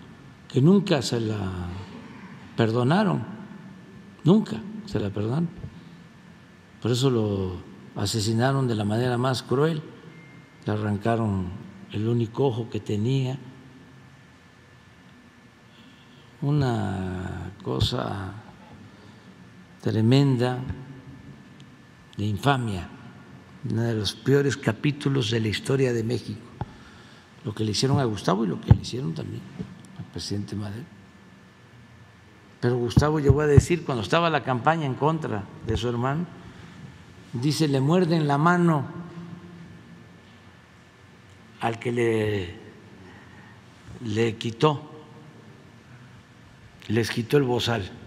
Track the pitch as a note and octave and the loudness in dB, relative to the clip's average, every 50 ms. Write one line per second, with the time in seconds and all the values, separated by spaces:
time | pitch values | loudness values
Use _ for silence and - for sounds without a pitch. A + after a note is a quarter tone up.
0 | - - - - - - - - - - - B2 C#3 E3+ G3+ G3+ - G3+ E3 C3+ | -20 -20 -20 -20 -20 -20 -20 -20 -14 -2 2 4 6 8 6 6 6 4 2 2
1 | A2+ - B2 A#2 A2+ A2 G#2+ G#2 G2 F#2+ F#2 F2+ F2 F2 F#2 F#2+ G2+ - - - | 2 0 -2 -2 0 -2 -2 -2 -4 -4 -4 -6 -6 -6 -8 -10 -12 -12 -14 -16
2 | - - - - - - - - - - - - A#2 G#2+ A2+ B2 A#2+ C3 E3+ G#3 | -16 -16 -18 -18 -18 -18 -18 -18 -18 -8 0 2 2 4 4 2 2 4 4 4
3 | A3 F3 D3+ C2 A2 - - - - - - - - - - - - - - - | 4 2 0 0 -4 -6 -12 -14 -14 -16 -16 -18 -18 -18 -20 -20 -20 -20 -20 -20
4 | - - - - - D3 G3+ A3 - - - - - - - - - - - G#2+ | -20 -20 -14 0 4 6 6 6 4 0 -6 -8 -8 -10 -12 -12 -12 -4 -4 -2
5 | G#2 G2 - G#2 G#2 A2+ B2+ D#3+ F3 E3+ - - - - - - - - - - | -2 -2 -2 -2 -2 -2 0 -2 -2 -4 -6 -12 -14 -14 -16 -18 -20 -20 -20 -20
6 | - - - - - - - - - - - - - - - - - A2 B2 A#2 | -20 -20 -20 -20 -20 -20 -20 -20 -20 -20 -20 -20 -20 -20 -18 -6 -2 0 0 2
7 | C#3 C3+ B2 A2+ G#2+ G#2 G2+ G2 F#2+ F#2 F2+ E2+ - - - - - - - A2 | 2 2 4 4 2 2 0 -2 -2 -4 -6 -8 -12 -16 -20 -20 -20 -12 -6 -4
8 | G#2 G2 A#2 A2+ G2 A2+ A2+ A2+ B2 C3+ C#3 C3+ C3 A#2+ A2 G#2+ G#2 G#2 G#2+ A#2 | -4 -2 -2 0 0 0 2 2 2 2 2 2 2 0 0 0 0 0 0 0
9 | B2+ B2+ B2 A#2+ B2+ C3 B2+ B2+ - - A#2+ C3+ D3+ E3 D#3+ D#3 - - - - | 0 0 0 0 0 0 0 -2 -2 -2 2 2 2 2 0 -2 -8 -12 -18 -18
10 | - - - - - - - - - - - - - G#2+ G#2 G#2+ G#2+ G#2 G#2 G2 | -20 -20 -20 -20 -20 -20 -20 -20 -20 -20 -20 -8 -4 -4 -2 -2 0 -2 -2 0
11 | - A2+ A#2 A2+ A2+ G#2 G2 F#2+ F2+ F2 F#2+ - - - - - - - - G2+ | 0 0 0 2 0 0 0 -2 -2 -4 -8 -12 -14 -16 -18 -20 -16 -10 -6 -4
12 | G#2+ A#2 A#2+ A#2+ A2+ G#2+ - C3 C#3 C3+ G#2+ A#2+ A2+ A2+ - G#2+ - - G#2+ G#2 | 0 0 0 0 0 -2 0 0 0 0 0 -2 -6 -6 -6 -8 -4 -2 -2 0
13 | G#2+ B2+ C3+ C3+ C3 B2+ C3 - - - - - - - - - - - - - | 0 0 2 0 0 -2 -4 -6 -10 -16 -20 -20 -20 -20 -20 -20 -20 -20 -20 -20
14 | - - - - - - - - - - - - - - - - - - - - | -20 -20 -20 -20 -20 -20 -20 -20 -20 -20 -20 -20 -20 -20 -20 -20 -20 -20 -20 -20
15 | - - - - - - - - - - - - - - - - - - - - | -20 -20 -20 -20 -20 -20 -20 -20 -20 -20 -20 -20 -20 -20 -20 -20 -20 -20 -20 -20
16 | - - - - - - - - D3 C#3+ D3 D3 C3+ B2 A#2 G#2+ G2+ G2 F#2+ F#2+ | -20 -20 -20 -20 -20 -20 -10 -4 -2 0 2 2 2 2 0 0 -2 -2 -2 -4
17 | F#2+ F#2 F#2 F#2 F#2 F#2 F#2 F2+ F#2 F#2 - - - - C3 C3 A#2 - B2 B2+ | -4 -4 -6 -6 -6 -8 -8 -8 -10 -12 -12 -10 -6 -4 -2 0 0 0 0 -2
18 | A#2+ A2+ G2+ G2 G2 F#2+ G2+ A2 - - - - - - - - - - - - | -4 -4 -4 -6 -8 -10 -12 -14 -16 -18 -20 -20 -20 -20 -20 -20 -20 -20 -20 -20
19 | - - - - - - - - - - - - - - - - - A#2+ G#2+ A2 | -20 -20 -20 -20 -20 -20 -20 -20 -20 -20 -20 -20 -20 -20 -18 -6 -4 -2 2 4
20 | A2 A#2 C3 C#3 C#3+ C#3 B2+ A#2 B2 B2+ B2+ B2+ C3 - - - - - - - | 4 6 6 6 6 6 4 2 2 0 0 -4 -6 -8 -10 -10 -12 -16 -16 -18
21 | - - - - - - - - - - - - - - - - - - - - | -18 -18 -18 -18 -18 -20 -20 -20 -20 -20 -20 -20 -20 -20 -20 -20 -20 -20 -20 -20
22 | - - - - G2+ G#2 G2+ F2+ - C#3 C#3 B2 A#2+ A2+ G2 F2+ F2 - - - | -20 -14 -6 -4 -2 -2 -2 2 2 2 2 2 0 -4 -4 -6 -8 -10 -14 -18
23 | - - - - - - - - - - - - - A#2 A2 A2 A#2 A#2 A2 G#2+ | -18 -20 -20 -20 -20 -20 -20 -20 -20 -20 -18 -10 -4 -2 0 0 0 0 0 0
24 | G2 - - - - B2 C#3 C#3+ C#3+ C#3 - - - A2+ G#2+ - - D3 C3+ - | -2 -4 -6 -4 2 4 4 4 4 2 -2 0 0 -2 -2 0 0 -2 -2 0
25 | - C#3 C3+ C3+ A2+ G#2 A#2 A2+ A2 G#2+ G2 - - - C#3 C3+ C3+ B2 A#2+ A2+ | -2 0 0 0 0 0 0 0 0 0 -2 -2 -2 0 2 2 2 2 2 0
26 | A2 A#2 B2 A2 - - G#2 - - - - - - - - - - - - - | 0 -2 -4 -4 -6 -8 -12 -12 -12 -18 -10 -10 -10 -10 -10 -20 -20 -20 -20 -20
27 | - - - - - - - - - A2 G2 - A2 G#2+ G2 - C3+ C3 C#3 C#3+ | -20 -20 -20 -20 -20 -20 -20 -10 -10 -8 -4 -2 -2 0 0 0 2 4 4 4
28 | C3 A2+ G#2+ G#2 - - F#3 G#3+ A3+ F3 C3+ - - - - - - - - B2+ | 2 2 -2 0 0 2 2 2 2 -2 -2 -2 6 6 6 6 6 -6 -6 -4
29 | C#3+ D#3 - - B1+ G2+ - - - - - - - - - - - - - - | -4 -4 -6 -6 -8 -8 -10 -10 -12 -14 -14 -12 -12 -14 -14 -20 -20 -20 -16 -16
30 | - - - F2 - - G2+ G2+ G2+ - G2+ G2+ G#2 G2+ G2 A#2 F3 - - - | -14 -10 -10 -10 -6 -4 -4 -4 -4 -4 -6 -6 -6 -6 -8 -10 -12 -14 -18 -20
31 | - - - - - - - - - - - - - - - - - - - - | -20 -20 -20 -20 -20 -20 -20 -20 -20 -20 -20 -20 -20 -20 -20 -20 -20 -20 -20 -20
32 | - - - - - - - - - - - - - A#2+ B2+ A#2+ A#2+ A#2 - - | -20 -20 -20 -20 -20 -20 -20 -20 -20 -20 -10 -2 0 2 2 2 0 4 6 6
33 | D3 D3+ D#3 D#3 C3+ C#3 C3 D3 D3+ D3 C#3+ C3+ C3+ - F3 D#3+ E3+ D3+ C3 A2+ | 6 6 4 4 4 4 4 6 6 8 8 8 8 8 0 0 0 -4 -2 -2
34 | G#2 F#2 D3+ E3 E3+ E3 D#3 C3+ G#2+ B2+ B2+ A#2 A#2+ D3+ E3 E3 D3+ C3+ A#2+ - | 0 2 4 4 4 4 2 0 0 0 -2 2 2 2 2 2 0 -2 0 2
35 | C3+ D#3 E3 D#3 D3+ A#2+ A2 G2+ G2+ - - - - - A2 - A2+ B2 A#2+ A#2 | 2 2 2 0 -2 -4 -4 -4 -6 -8 -14 -12 -4 -2 -2 0 0 0 0 0
36 | B2 C3+ C#3+ E3 F3+ - - - - - - - - - - - - - - - | 0 0 0 -2 -4 -6 -10 -18 -18 -18 -18 -18 -20 -20 -20 -18 -18 -18 -20 -20
37 | - - - - - - - A#2+ B2+ D#3 C3+ - D#3+ C#3+ C3+ C3 C3+ D3 F3 F#3 | -20 -20 -20 -20 -18 -8 -6 -2 0 0 2 2 2 2 4 2 4 4 4 4
38 | F3+ D#3+ E3+ D#3+ D3+ C#3+ C#3+ C#3+ D#3+ F3 F3 F3 F3 E3+ D#3 C#3 - - - - | 4 4 2 2 2 2 2 4 4 4 6 6 6 4 4 2 0 -4 -8 -12
39 | - - - - - - - - - - - - - - - - - - - - | -12 -12 -14 -14 -14 -14 -14 -16 -16 -18 -18 -18 -18 -20 -20 -20 -20 -20 -20 -20
40 | - - - - - - - - - - - - - - - - - - - - | -20 -20 -20 -20 -20 -20 -20 -20 -20 -20 -20 -20 -20 -20 -20 -20 -20 -20 -20 -20
41 | - - - - - - - - - - - - A#2 A#2 A#2 A2+ - B2 A#2+ B2 | -20 -20 -20 -20 -20 -20 -20 -20 -20 -20 -12 -4 -4 -4 -4 -2 -4 -2 0 2
42 | A#2 A#2 A2+ A2 G#2+ G#2+ G#2 G2 F2+ F#2 - - - - - - - - - - | 2 2 4 2 2 2 0 -2 -4 -6 -10 -14 -18 -20 -20 -20 -20 -20 -20 -20
43 | - - - - - - - - - - - - - - - - - - - - | -20 -20 -20 -20 -20 -20 -20 -20 -20 -20 -20 -20 -20 -20 -20 -20 -20 -18 -16 -10
44 | B2 A2 G#2 A2+ A#2 A2+ G#2+ - - A#2+ A2 - D3 D#3 C#3+ - - - - - | -6 -2 0 2 2 0 0 -4 -6 -6 0 4 4 4 4 2 -6 -12 -18 -18
45 | - - - - - - - - - - - - - - - - - - - - | -20 -20 -20 -20 -20 -20 -20 -20 -20 -20 -20 -20 -20 -20 -20 -20 -20 -20 -20 -20
46 | - - - - - - - - - - - - - - - - - - G#2+ A#2 | -20 -20 -20 -20 -20 -20 -20 -20 -20 -20 -20 -20 -20 -20 -20 -18 -6 -2 0 0
47 | A2 - - A#2+ A2+ - D3 C#3+ C3+ B2 B2 A2+ - A#2+ A#2 A2+ F#2+ - - - | 0 0 -2 -4 -2 2 2 2 4 4 0 0 0 0 -2 -2 -4 -8 -12 -16
48 | - | -18